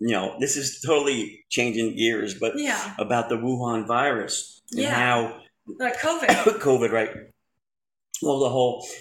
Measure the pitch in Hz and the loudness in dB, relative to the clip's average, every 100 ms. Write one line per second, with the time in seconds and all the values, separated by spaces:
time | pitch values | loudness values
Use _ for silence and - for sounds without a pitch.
0 | 117 101 95 - 139 139 135 - 127 151 | 0 0 0 -2 -2 -2 -4 -6 0 2
1 | 143 123 98 - - - 120 110 113 - | 2 -2 -4 -10 -8 -2 0 0 -2 2
2 | 113 110 101 95 113 294 285 214 202 - | 0 2 -4 -2 -2 -2 -2 -4 -6 -6
3 | 110 120 117 117 120 123 120 113 104 120 | 0 0 0 -2 -2 -2 -2 -4 0 0
4 | 139 117 98 - - - - 123 - 120 | 2 0 -4 -6 -8 -16 -10 -4 0 2
5 | 123 120 110 - - _ - - 247 247 | 2 2 0 -6 -20 _ -18 -6 -4 -2
6 | 311 330 254 208 220 - 139 127 117 113 | -2 0 4 4 4 2 4 4 4 2
7 | 107 - - _ _ _ _ _ _ _ | 0 -6 -18 _ _ _ _ _ _ _
8 | _ - 151 139 131 131 123 - - - | _ -6 -2 2 2 4 2 2 -10 -16